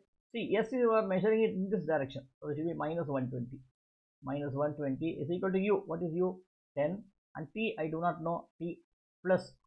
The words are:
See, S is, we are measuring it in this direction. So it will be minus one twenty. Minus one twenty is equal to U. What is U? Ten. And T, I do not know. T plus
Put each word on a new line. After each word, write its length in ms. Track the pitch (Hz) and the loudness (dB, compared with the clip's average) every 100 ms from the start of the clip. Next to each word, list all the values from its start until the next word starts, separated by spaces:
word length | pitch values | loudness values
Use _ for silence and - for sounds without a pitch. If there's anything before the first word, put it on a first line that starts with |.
| - _ _ | -12 _ _
See, 240 | 233 156 202 | -4 0 2
S 80 | 220 | 2
is, 40 | |
we 220 | 254 233 | 2 4
are 120 | 220 196 | 4 4
measuring 360 | 185 208 220 | 4 4 4
it 60 | 214 | 4
in 200 | 185 196 | 2 0
this 140 | 196 151 | 0 2
direction. 380 | 156 135 131 - _ | 0 0 -6 -12 _
So 80 | 151 | -6
it 80 | 147 | -4
will 140 | 165 | -2
be 20 | |
minus 320 | 160 151 170 147 | -2 -2 -2 -2
one 220 | 135 127 | -2 -2
twenty. 320 | 127 120 - - _ _ _ _ _ | -4 -6 -10 -18 _ _ _ _ _
Minus 280 | 135 143 143 | -6 -4 -2
one 220 | 135 147 | 0 -2
twenty 360 | 151 143 131 160 - | 0 -2 -2 -2 -2
is 80 | 139 | -2
equal 220 | 180 190 | 0 2
to 60 | 190 | 2
U. 240 | 202 196 - | 2 2 0
What 160 | 165 | -4
is 100 | 175 | -2
U? 260 | 165 185 185 - _ _ - | 0 0 -2 -12 _ _ -2
Ten. 280 | 151 196 - _ _ 143 | 0 -2 -10 _ _ -12
And 100 | 151 | -10
T, 220 | 214 220 220 | -4 -4 -2
I 80 | 160 | -4
do 120 | 160 | 0
not 220 | 175 165 | 0 0
know. 240 | 165 170 - - | -2 -4 -6 -8
T 220 | 170 160 _ _ _ _ | -8 -8 _ _ _ _
plus 280 | 185 180 - - | 2 2 0 -16